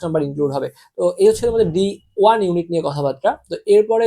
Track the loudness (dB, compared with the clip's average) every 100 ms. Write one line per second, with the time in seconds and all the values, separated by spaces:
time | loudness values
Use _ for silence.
0 | -4 -4 -4 -4 -4 -4 -6 -12 _ -4
1 | -4 2 2 2 -2 0 0 0 -2 -4
2 | _ 2 2 4 0 -2 -2 -4 -2 -4
3 | -4 -2 -4 -4 _ -8 2 4 4 2